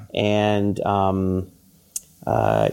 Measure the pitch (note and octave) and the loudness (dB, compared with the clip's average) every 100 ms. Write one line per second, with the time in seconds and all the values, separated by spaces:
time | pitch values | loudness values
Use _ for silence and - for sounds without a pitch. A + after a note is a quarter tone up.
0 | G#2 - G#2 G#2 G#2 G#2 G2+ G2+ - G2+ | -2 -2 0 2 2 2 0 -2 0 0
1 | F#2+ F#2+ F#2+ F#2 F#2 - _ _ _ - | 0 0 0 -2 -4 -12 _ _ _ -16
2 | - - - - G#1+ A1 G#1+ | -16 -12 -4 0 2 2 0